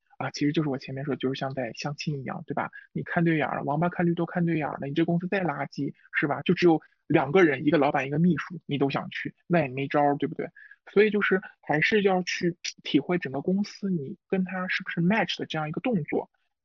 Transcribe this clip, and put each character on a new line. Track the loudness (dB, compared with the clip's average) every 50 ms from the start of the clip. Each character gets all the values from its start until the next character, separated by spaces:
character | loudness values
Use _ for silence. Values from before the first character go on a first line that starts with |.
| _ _ _
啊， | -8 -8 -6
其 | -4 -2 -2
实 | 0
就 | 0 0
是 | 0 -2
我 | -2 -6
前 | -6 -8 -10
面 | -8 -6
说， | -6 -4
就 | -2 -2 -4
是 | -4 -4
像 | -6 -6 -4
在 | -6 -6 -6
相 | -6 -8 -8 -8 -8
亲 | -6 -6 -6 -6 -4
一 |
样， | -6 -8 -10 -8 -8
对 | -6 -4
吧？ | -4 -4 -6 -8 -14 -16 _
你 | -8 -8
看 | -6 -2 0 2 2
对 | 2 2
眼 | 2 0 0
儿 | -2
了， | -2 -2
王 | -2 0 0
八 | 0 0
看 | 0 0 0
绿 | 0 0
豆 | 0 -2
看 | -2 -2 0 0
对 | 0 0
眼 | 0 -2 -4
儿 | -4 -6
了， | -6
你 | -2 0
这 | 0 2
公 | 2 2 0
司 | 0
再 | -2 -2 -2
垃 | 0 -2 -2 -4 -6 -6
圾， | -6 -6 -6 -6 -6 _ _ _
是 | -4 -2 0 0
吧？ | -2 0
就 | 0 0 2
只 | 4 6
有 | 6 4 4 0 _ _ _ _ 2
两 | 2 4 4 4
个 | 6 6
人， | 6 6 4 2 2
一 | 2
个 | 4 4
老 | 4 4
板， | 2 2 0
一 | 0
个 | 2 2
秘 | 4 4 2
书， | 2 -2 -8 -12 -12 -6
你 | -4 -2 0
都 | 0 0
想 | 0 -2 -4 -6
去， | -8 -8 -8 -8 -10 _ _ 0
那 | 2 2
也 | 2 0
没 | -2 -4 -4 0
招 | 2 2
儿， | 4 2 2
对 | 0 -2 -4
不 | -4
对？ | -6 -8 -8 -10 -18 -20 -20 -20 _ _ 0
所 | 4 4 4
以 | 4
就 | 4 2
是 | 2 2 0 0 -2 -6 -16 _
还 | _ -2 0 0
是 | 2 2 4 4
要 | 4 4 2 2 0
去 | -2 -4 -2 -2 -2 -2 _ -8 -10 -10 -10
体 | -2 0 0 2
会 | 2 2 0
整 | -2 -2 -4
个 | -6 -4
公 | -2 0 0 0
司 | 0 -2 -6 -6 -4 -2
你 | -2 -2 -2 -6 -10 -14 _
跟 | -2 0 0 0
他 | 0 -4 -6 -4
是 | -4 -4 -6
不 | -6 -6
是 | -2 0
match | 2 2 4 2 0 -2 -4 -6
的 | -6
这 | -4 -4
样 | -4 -4 -4
一 |
个 | -4 -2
动 | -2 0 0 0
作， | -2 -2 -4 -4 -4 -6 _ _ _ _ _ _